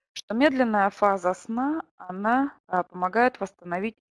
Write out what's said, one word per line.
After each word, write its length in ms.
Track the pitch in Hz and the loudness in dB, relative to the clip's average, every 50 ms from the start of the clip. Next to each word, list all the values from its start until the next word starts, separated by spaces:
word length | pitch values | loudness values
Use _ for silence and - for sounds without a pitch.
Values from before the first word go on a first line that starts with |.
| _ _ - | _ _ -18
что 220 | - - - 208 | -14 -10 -6 0
медленная 560 | 233 285 311 269 262 247 226 214 208 196 202 | 2 2 4 4 2 2 2 4 2 2 2
фаза 420 | - - 208 202 196 190 180 180 185 | 2 2 2 2 2 2 0 -2 -2
сна, 500 | - - - 226 240 262 285 311 320 - _ _ | -2 -6 -8 -6 -4 -2 -2 -4 -6 -8 _ _
она, 560 | - 185 180 180 190 208 220 240 262 277 285 - _ _ | -18 -14 -12 -8 -4 0 0 2 2 0 -2 -6 _ _
а, 160 | - 185 180 170 | -4 -2 -2 -2
помогает 560 | - - 185 180 180 180 226 247 254 247 - | -4 -4 -4 -4 0 2 2 2 2 0 -2
восстановить 580 | 196 185 - _ 175 175 175 185 196 226 - _ _ _ | -8 -10 -10 _ -10 -8 -6 -4 -4 -6 -8 _ _ _